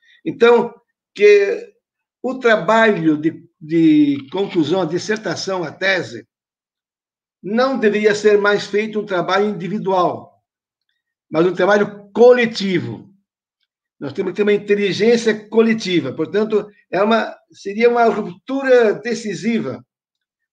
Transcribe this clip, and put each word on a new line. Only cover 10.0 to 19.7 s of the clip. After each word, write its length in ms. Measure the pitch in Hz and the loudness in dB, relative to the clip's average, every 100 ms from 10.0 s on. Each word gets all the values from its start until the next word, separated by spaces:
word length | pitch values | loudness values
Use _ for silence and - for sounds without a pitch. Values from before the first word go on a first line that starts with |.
| 170 - - _ _ _ _ _ _ _ _ _ - | 0 -4 -14 _ _ _ _ _ _ _ _ _ -6
mas 160 | 156 180 | 0 0
um 80 | |
trabalho 560 | 180 185 208 202 - - | 0 2 2 0 -6 -8
coletivo. 960 | 208 240 247 226 - 196 170 123 101 - _ _ _ _ _ _ _ _ - | 4 6 6 2 -2 -4 -4 -4 -12 -16 _ _ _ _ _ _ _ _ -14
Nós 140 | 143 | -12
temos 200 | 156 185 | -8 -8
que 40 | 175 | -2
ter 60 | |
uma 100 | 208 | 0
inteligência 960 | 202 208 202 202 156 220 226 220 214 - | 0 0 0 0 0 2 2 2 -4 -2
coletiva. 640 | 220 226 220 185 175 131 | 2 2 0 0 -2 -2
Portanto, 580 | 123 156 190 214 214 - _ - | -6 -4 -2 0 -2 -4 _ -6
é 120 | 175 | -2
uma, 320 | 208 226 208 - _ | 0 0 -2 -12 _
seria 360 | - 190 208 240 | -16 -10 0 2
uma 160 | 240 | 4
ruptura 920 | 233 190 175 - - 269 262 247 220 | 2 0 -6 -12 -8 -4 2 4 4
decisiva, 880 | 185 240 220 208 165 202 220 135 | 0 -6 -8 -8 -6 -4 -4 -4